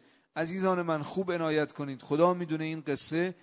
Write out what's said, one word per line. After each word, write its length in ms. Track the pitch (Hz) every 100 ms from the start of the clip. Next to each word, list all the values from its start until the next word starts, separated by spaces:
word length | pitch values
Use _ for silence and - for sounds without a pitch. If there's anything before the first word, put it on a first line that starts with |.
| _ _ _ 156
عزیزان 460 | 165 190 185 180
من، 200 | 165 156
خوب 300 | 143 190 180
عنایت 400 | 175 160 156 147
کنید، 300 | - 143 131
خدا 320 | - 151 175
می‌دونه 300 | 180 170 156 156
این 160 | 160
قصه 540 | 143 139 - 160 180 -